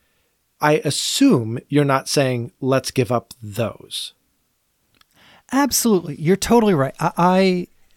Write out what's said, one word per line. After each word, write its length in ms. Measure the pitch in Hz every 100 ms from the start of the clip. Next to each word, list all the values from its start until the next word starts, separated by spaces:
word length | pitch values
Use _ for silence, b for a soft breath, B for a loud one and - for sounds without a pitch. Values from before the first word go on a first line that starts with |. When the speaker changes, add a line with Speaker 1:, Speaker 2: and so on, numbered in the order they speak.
| _ _ _ _ _ _
Speaker 1:
I 220 | 151 156
assume 760 | 151 - - - 277 156 110 117 -
you're 160 | 143 143
not 240 | 135 135
saying, 420 | 147 135 123 117 _
"Let's 320 | 131 135 -
give 200 | - 107
up 220 | 120 - -
those." 720 | 107 101 107 - - - - _ _ _ _ _ _ _ _ _ b b b b b
Speaker 2:
Absolutely. 640 | 262 285 - 240 190 147 143
You're 180 | 160 190
totally 380 | - 233 214
right. 220 | 160 135 -
I, 120 | 165 -
I, 500 | 175 185 190 180 175 _ _